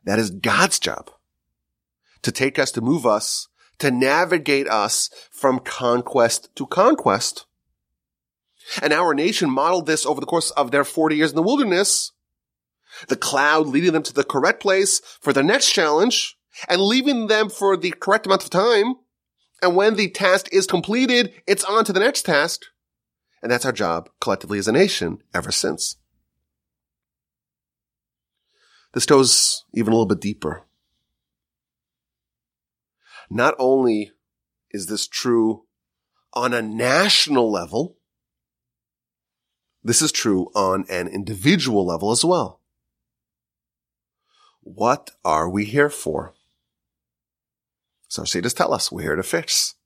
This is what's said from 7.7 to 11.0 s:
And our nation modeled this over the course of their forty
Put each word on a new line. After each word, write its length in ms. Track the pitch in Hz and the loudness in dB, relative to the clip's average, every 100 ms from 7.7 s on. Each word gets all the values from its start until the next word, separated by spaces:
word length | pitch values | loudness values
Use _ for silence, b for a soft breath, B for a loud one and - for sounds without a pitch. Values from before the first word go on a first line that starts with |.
| _ _ _ _ _ _ _ _ _ B B | _ _ _ _ _ _ _ _ _ B B
And 120 | 151 | 0
our 200 | 151 175 | 2 2
nation 380 | 143 170 - 160 | 2 0 0 0
modeled 360 | 131 156 185 156 | 0 0 0 0
this 200 | 156 135 | -2 0
over 140 | 143 | -4
the 60 | 147 | -2
course 260 | 170 160 | -2 -2
of 180 | - 131 | -2 0
their 140 | 143 | 0
forty 320 | 139 - | 0 0